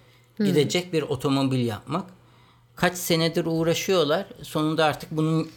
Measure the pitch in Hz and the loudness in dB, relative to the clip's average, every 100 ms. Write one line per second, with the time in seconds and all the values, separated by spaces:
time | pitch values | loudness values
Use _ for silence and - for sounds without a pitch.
0 | - _ _ - 202 160 139 175 180 160 | -20 _ _ -2 2 4 2 0 -2 -4
1 | - 139 147 135 135 131 120 104 - 160 | -2 -2 0 0 2 0 -2 -4 -6 -6
2 | 196 - _ _ _ _ _ - 180 180 | -6 -14 _ _ _ _ _ -2 -2 0
3 | - 165 165 165 165 160 165 160 - 190 | 0 2 2 0 -2 0 0 0 2 2
4 | 147 170 196 - - 160 156 156 156 139 | 2 0 -2 -12 -8 -2 0 2 2 0
5 | - 156 156 160 160 | -4 -2 0 0 -2